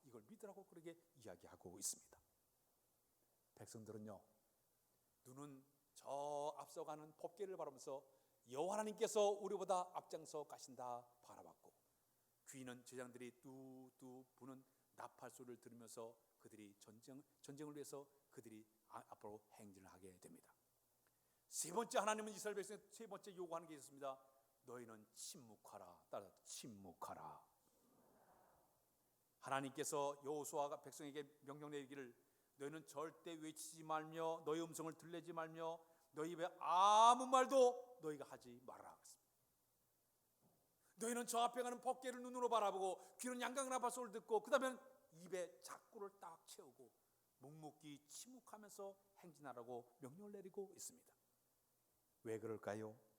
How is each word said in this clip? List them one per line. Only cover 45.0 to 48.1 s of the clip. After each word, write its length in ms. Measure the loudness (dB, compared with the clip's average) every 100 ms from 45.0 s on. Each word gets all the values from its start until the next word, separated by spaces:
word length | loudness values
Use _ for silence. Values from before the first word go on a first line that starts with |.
| -20
입에 480 | -16 -4 -2 -2 -8
자꾸를 480 | -12 -12 -12 -10 -10 -8
딱 260 | -12 -12 -14
채우고 460 | -14 -14 -18 -20 _ _ _ _ _
묵묵히 600 | -14 -10 -10 -10 -12 -12
침묵하면서 880 | -10